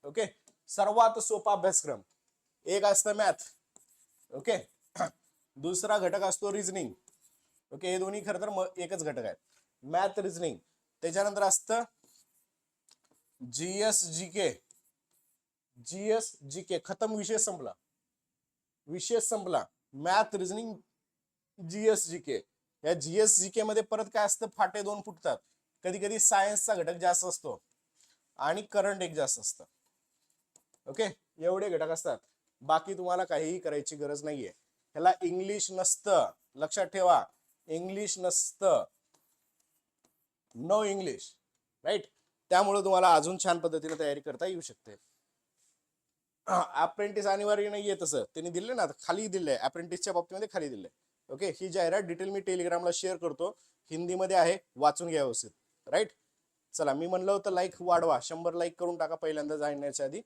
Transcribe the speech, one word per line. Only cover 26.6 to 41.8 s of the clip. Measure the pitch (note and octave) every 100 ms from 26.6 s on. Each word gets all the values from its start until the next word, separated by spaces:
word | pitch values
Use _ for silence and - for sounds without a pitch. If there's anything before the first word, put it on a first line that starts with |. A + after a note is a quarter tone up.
| -
घटक | G3+ E3 F3
जास्त | F3+ F3
असतो | F#3 - D3 G#2+ _ _ _ _ _ _ _ -
आणि | D3 F#3
करंट | G#3 G3+ G3 F#3+
एक | F3+
जास्त | D#3 C3+ A#2+
असतं. | G#2+ - - _ _ _ _ _ _ _ _ _ _ _ -
ओके, | C3+ G#3+ - _ _
एवढे | E3 F#3+ G3+
घटक | E3 D#3+
असतात, | D#3+ E3 A#2+ _ _ _ _
बाकी | C3+ D#3+ E3
तुम्हाला | F#3+ F3+ F3+
काहीही | F3+ F#3+ D#3+ F3+
करायची | E3+ D3 D3 D3
गरज | C#3+ C#3+
नाहीये. | D3+ D3 G#2 - _ _ _
ह्याला | D3+ F3 F#4
इंग्लिश | F4+ F3+ F#3+ G#3 -
नसतं, | F#3 F#3 - G#3 F3+ A2 - _
लक्षात | C3+ D3+ - F#3
ठेवा, | G3 F3+ D3+ G2 _ _ _ -
इंग्लिश | D#3 F#3 G3 G#3 F#3
नसतं, | F3+ F3 - - G3 C#3 - _ _ _ _ _ _ _ _ _ _ _ _ _ _ _ _
no | A2+ D#3 G#3
English, | G#3+ G3 F3+ - - _ _ _ _ _